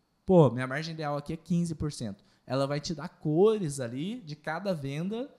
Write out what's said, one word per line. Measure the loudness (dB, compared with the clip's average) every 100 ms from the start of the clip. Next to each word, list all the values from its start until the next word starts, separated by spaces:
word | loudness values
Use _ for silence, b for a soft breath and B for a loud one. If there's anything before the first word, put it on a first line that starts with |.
| _ _ 6
Pô, | 8 8
minha | 4 -4
margem | -6 -6
ideal | -6 -6 -6
aqui | -6
é | -10
quinze | -4 -2 -2 -4
por | -6
cento. | -6 -10 -10 b b -6
Ela | -2 -2
vai | -2
te | -6 -8
dar | -10
cores | -6 0 6 6 4 -2 -4
ali | -6 -6 -6 -8
de | -12 -12
cada | -8 -4 -4
venda, | -4 -4 -6 -4 -6 -8